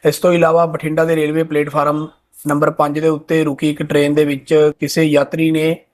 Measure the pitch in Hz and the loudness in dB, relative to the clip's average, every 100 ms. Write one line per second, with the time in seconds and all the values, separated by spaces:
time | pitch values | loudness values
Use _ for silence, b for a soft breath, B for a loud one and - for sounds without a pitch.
0 | 156 147 180 175 165 165 170 156 160 156 | -2 0 0 2 2 2 0 -2 -4 -2
1 | 160 165 151 156 160 151 147 147 147 151 | 0 0 0 -2 -2 -2 -2 -2 -2 -2
2 | 156 _ _ - 147 147 147 151 147 147 | -6 _ _ -12 -4 0 0 0 -2 0
3 | 160 156 156 160 156 135 156 147 151 156 | -2 -2 -2 -2 0 -2 -4 -4 -2 0
4 | 143 147 147 139 135 156 151 151 143 - | 2 2 0 -2 0 2 2 0 -6 0
5 | 160 143 139 160 160 160 156 165 _ | 2 2 0 -2 0 0 -2 -4 _